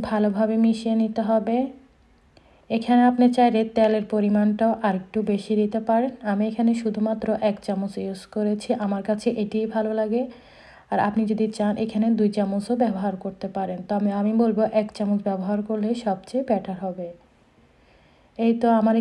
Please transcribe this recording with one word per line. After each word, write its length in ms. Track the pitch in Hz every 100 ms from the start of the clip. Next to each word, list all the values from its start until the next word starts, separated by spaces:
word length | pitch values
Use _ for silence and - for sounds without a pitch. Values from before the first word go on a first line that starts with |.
| 220
ভালোভাবে 460 | 214 208 202 220 220 226
মিশিয়ে 300 | 220 233 220
নিতে 260 | 220 226 220
হবে। 280 | 226 220 240 269 - - _ _ _ _ _ _ _ -
এখানে 320 | 226 226 247 247
আপনি 140 | 247 247 247
চাইলে 240 | 240 220 220 226
তেলের 300 | 220 214 214
পরিমাণটাও 600 | 214 208 208 214 208 226 - 214
আরেকটু 320 | 185 - 220 214
বেশি 220 | 202 - 214
দিতে 180 | 208 226 226
পারেন। 240 | 226 254 - 214
আমি 120 | 202 214
এখানে 220 | 220 233 233
শুধুমাত্র 460 | 220 208 220 220 220 214 214
এক 80 | 202 -
চামচ 280 | 196 196 196
ইউজ 180 | 190 190 - 214
করেছি, 340 | 208 208 - 240 202
আমার 160 | 196 190
কাছে 180 | 214 240 240
এটিই 240 | 208 220 220 220
ভালো 160 | 220 220
লাগে। 220 | 214 233 254 - - - - - _
আর 100 | 202 208
আপনি 140 | 214 214
যদি 140 | 220 220 214
চান 160 | 208 214
এখানে 240 | 226 214 226 214
দুই 100 | 208 208
চামচও 380 | 196 202 202 247
ব্যবহার 300 | 226 190 202 185
করতে 240 | 202 190 196 196
পারেন, 240 | 185 180 180
তবে 200 | 208 202 202
আমি 120 | 208 226
বলবো 200 | 233 208 214 214
এক 60 | 214
চামচ 260 | - 208 202 202
ব্যবহার 320 | 190 185 208 208
করলে 200 | 214 214 240 208
সবচেয়ে 380 | 190 - 247 262
বেটার 280 | 196 196 185
হবে। 240 | 190 180 170 - _ _ _ _ _ _ _ _ _ _ _ -
এই 160 | 233 233
তো 60 | 233 226
আমার 160 | 220 226